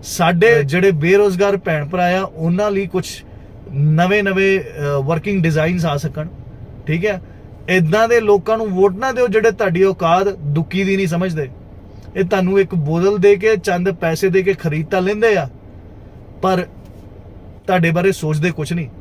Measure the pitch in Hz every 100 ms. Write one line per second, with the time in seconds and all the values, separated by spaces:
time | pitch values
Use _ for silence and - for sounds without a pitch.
0 | - - 170 175 214 233 143 170 196 165
1 | 160 196 208 185 202 196 196 156 143 180
2 | 175 185 190 156 165 175 208 196 196 170
3 | - - - - - - - 135 151 156
4 | 180 208 196 190 196 196 131 95 143 143
5 | 135 165 196 196 165 156 156 180 165 143
6 | 160 - 160 - - - - - - 160
7 | 208 185 - - - - - 185 160 208
8 | 226 233 214 202 196 220 220 185 196 185
9 | 262 247 247 208 220 208 202 170 196 190
10 | 170 175 196 185 147 147 160 185 196 196
11 | 190 170 185 160 135 - - - - -
12 | - - 180 196 180 196 190 185 147 165
13 | 185 208 196 202 214 214 - 175 180 180
14 | 165 160 190 185 190 190 165 151 160 190
15 | 185 208 226 196 139 - - - - -
16 | - - - - 190 185 175 - - -
17 | - - - - - - - 180 165 165
18 | 185 185 156 151 175 160 147 170 139 -